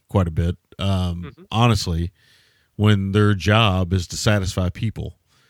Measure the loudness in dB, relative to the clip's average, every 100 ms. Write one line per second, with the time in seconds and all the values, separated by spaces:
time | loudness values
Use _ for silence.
0 | _ 0 0 0 -2 -2 _ -6 -2 0
1 | -2 -6 -10 -14 -6 2 2 2 0 -4
2 | -4 _ _ _ _ _ _ 0 2 2
3 | 2 2 2 2 2 2 2 0 0 -2
4 | -4 -4 0 0 0 -2 -4 -4 -6 -6
5 | -12 -12 _ _